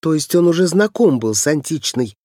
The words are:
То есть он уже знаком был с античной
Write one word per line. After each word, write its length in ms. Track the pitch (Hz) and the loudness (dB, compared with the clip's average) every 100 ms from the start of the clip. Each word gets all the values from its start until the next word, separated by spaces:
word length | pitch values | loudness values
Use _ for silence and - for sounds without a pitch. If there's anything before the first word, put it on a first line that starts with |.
То 120 | 160 | -2
есть 200 | 156 139 175 | -4 0 2
он 120 | 175 | 2
уже 200 | 170 180 | 2 0
знаком 520 | 175 214 - 226 131 | 2 0 2 2 2
был 160 | 113 107 | -2 -2
с 100 | - | 0
античной 680 | 151 - 160 - - 117 - | -2 -4 -8 -6 -4 -6 -8